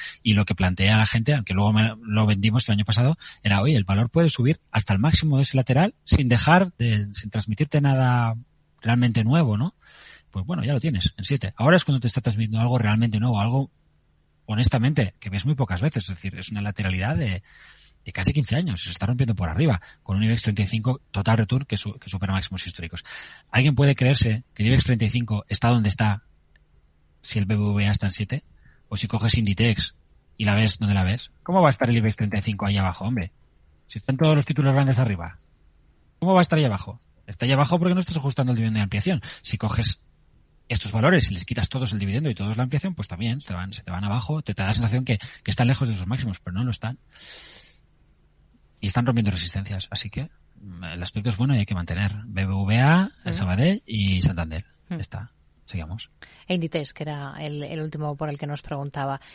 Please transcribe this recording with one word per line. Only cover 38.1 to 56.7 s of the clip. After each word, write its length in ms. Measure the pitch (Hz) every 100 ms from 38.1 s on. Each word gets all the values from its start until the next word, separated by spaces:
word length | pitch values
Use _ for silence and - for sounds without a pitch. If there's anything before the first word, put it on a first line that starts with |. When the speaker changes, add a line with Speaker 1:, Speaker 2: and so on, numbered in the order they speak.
| 165
Speaker 1:
ajustando 340 | 135 131 127
el 40 | 120
dividendo 220 | 113 110
de 60 |
ampliación. 380 | 98 107 165 156 - -
Si 160 | - 110
coges 460 | 110 - 110 - _ _ _ _ _ _ -
estos 240 | 117 104
valores 380 | 107 135 180 -
y 40 |
les 100 | 92
quitas 240 | 87 117 101
todos 240 | 131 120
el 60 | 101
dividendo 320 | 98 107 151
y 40 |
todos 220 | 107 101 110
la 60 |
ampliación, 320 | 127 143 196
pues 140 | 175 98
también 320 | 85 113 131
se 100 | -
van, 180 | 90 95
se 100 | -
te 80 | -
van 140 | 90
abajo, 360 | 101 127 117 156
te, 120 | -
te 80 | 98
da 60 | 95
la 60 |
sensación 300 | 107 113 123
que, 140 | 127 110
que 320 | - - -
están 160 | - 120
lejos 220 | 127 127
de 80 | 104
sus 100 | 90
máximos, 340 | 127 127 92
pero 140 | - 90
no 80 |
lo 60 | 123
están. 280 | 107 110 135 _ - - - - - - _ _ _ _ _ _ _ _ _ _ _
Y 60 | 101
están 200 | 123 120
rompiendo 240 | 117 104
resistencias, 580 | 90 87 101 98 95 -
así 200 | - 101
que, 180 | - 151 _ _ _
mm, 240 | 101 87
el 180 | 87 85
aspecto 260 | 90 110 107
es 60 | 101
bueno 180 | 131
y 40 | 131
hay 80 | 98
que 80 |
mantener 380 | 90 85 85 101 104 117
B 200 | 95 95
B 60 |
V 280 | 98 98 113
A, 300 | 139 170 196 -
el 60 | -
Speaker 2:
Ujú. 80 | 85
Speaker 1:
Sabadell 440 | 95 95 156 208 -
y 360 | 110 98 92
Santander. 420 | 90 85 80 80 - _ -
Speaker 2:
Ujú. 80 | 175
Speaker 1:
Ya 40 |
está, 320 | 101 - 120 _ _ _ -
sigamos. 440 | 90 80 107 - _ - - -
Speaker 2:
E 80 |
Inditex, 380 | 185 160